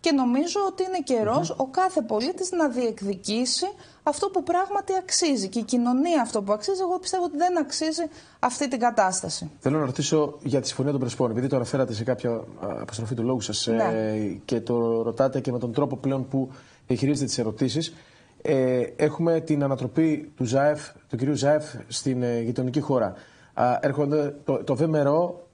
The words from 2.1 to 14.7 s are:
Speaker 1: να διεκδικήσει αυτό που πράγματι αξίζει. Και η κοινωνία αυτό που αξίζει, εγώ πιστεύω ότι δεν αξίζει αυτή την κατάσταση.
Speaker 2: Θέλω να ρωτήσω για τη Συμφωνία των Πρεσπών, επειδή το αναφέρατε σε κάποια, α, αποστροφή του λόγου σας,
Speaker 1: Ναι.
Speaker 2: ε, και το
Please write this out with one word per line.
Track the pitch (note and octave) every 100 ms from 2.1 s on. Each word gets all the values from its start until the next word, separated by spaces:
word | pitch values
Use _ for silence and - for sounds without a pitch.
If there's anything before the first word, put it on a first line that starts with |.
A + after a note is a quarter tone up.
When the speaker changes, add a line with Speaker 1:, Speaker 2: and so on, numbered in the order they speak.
| G#3+ C4 F4+ F4+
Speaker 1:
να | F4 D4+
διεκδικήσει | A#3+ A#3+ G#3+ G3 F#3 G3 A3 B3 - F#4 G#4 - -
αυτό | - C#4+ G4+
που | F#4+
πράγματι | F4+ F4 F#4+ G4+ G4 F#4+
αξίζει. | F#4 - E4+ C4 G3
Και | A#3
η |
κοινωνία | G#3+ B3 A#3+ B3+ E4+ D#4+
αυτό | A3+ A3
που | G3
αξίζει, | G#3+ C#4+ F#4+
εγώ | F#4 F4+
πιστεύω | F#4+ F#4
ότι | F4 D4
δεν | F4+ F4
αξίζει | C#4+ - D#4+ D#4+ D#4+ - - -
αυτή | B3 B3 C#4+
την | B3
κατάσταση. | A#3+ A#3 F#3+ F#3 E3+ - D#3 -
Speaker 2:
Θέλω | C3 D#3
να | C3+
ρωτήσω | C3 C#3+ D#3 D3 -
για | C#3+ C3+
τη | B2+
Συμφωνία | - C3+
των | C#3
Πρεσπών, | B2 - B2
επειδή | A2+ C3
το | C3+
αναφέρατε | A#2+ C#3 C3
σε | G#2+
κάποια, | A#2 B2 B2
α, | A2+ - -
αποστροφή | F#2+ C2+ - - A2 A#2+
του |
λόγου | A#2 C3
σας, | G#2+ G#2 -
Speaker 1:
Ναι. | A2+
Speaker 2:
ε, | G#2 A2+ A2 G#2+ G#2 F2 -
και | A#2
το | A2